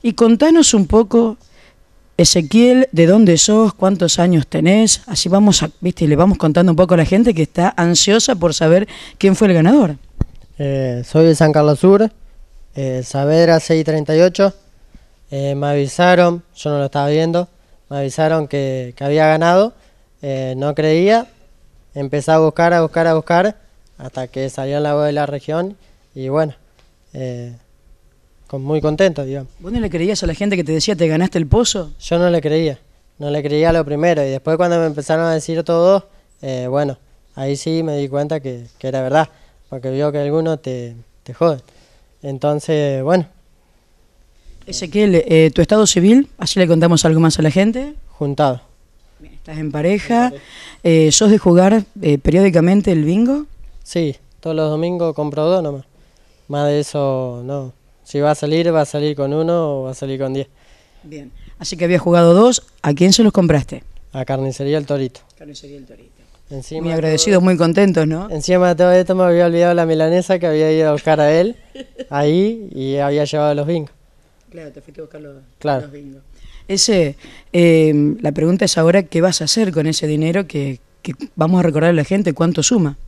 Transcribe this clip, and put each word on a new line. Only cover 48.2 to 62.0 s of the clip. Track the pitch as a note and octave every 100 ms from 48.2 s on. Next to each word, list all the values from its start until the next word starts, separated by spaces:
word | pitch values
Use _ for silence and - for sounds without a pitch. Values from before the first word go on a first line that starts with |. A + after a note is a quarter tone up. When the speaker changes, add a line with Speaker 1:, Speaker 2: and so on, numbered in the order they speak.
| D3 C#3 D3 A#2+ _ _ _ _ _ _
Speaker 1:
Bien, | -
¿estás | - - D#3
en | D#3
pareja? | D3 D#3+ G3+ - A#3 B3 C#3 - - - -
Eh, | F3 D#3+ D#3
¿sos | - G#3+
de | G#3+
jugar, | F#3 F3 F#3 A3 G3+ -
eh, | E3+ C#3+
periódicamente | D3+ E3 G3 E3+ E3+ G3+ G3+
el | E3
bingo? | D3+ F#3 A#3+ C#4+ D4+ - - -
Speaker 2:
Sí, | - F3 D#3+ C3 _ _
todos | D#3+ D#3
los | D#3
domingos | D3+ E3+ F3+ E3+
compro | D#3 D3+ C#3+
dos | D#3 F#3
nomás. | D#3 C#3+ - _ _ _ _ _ _
Más | C#3+ D3
de | D3
eso, | D3 D3 C#3 C3 B2+ A#2+
no. | B2 C#3 C3 - _ _
Si | _ C#3+
va | D3+
a |
salir, | D3+ D3 D#3+ E3+
va | D#3+
a | D3
salir | D3 D3+
con | C#3+ C#3
uno | D3 D#3+ E3+ D#3+ C#3
o |
va | C3
a |
salir | B2+ C3+ C3+
con | C3+
diez. | C3+ C3+ _ _ _ _ _
Speaker 1:
Bien, | D#3 D3+ C#3 - - -
así | D#3+ E3+
que |
habías | F3 F3+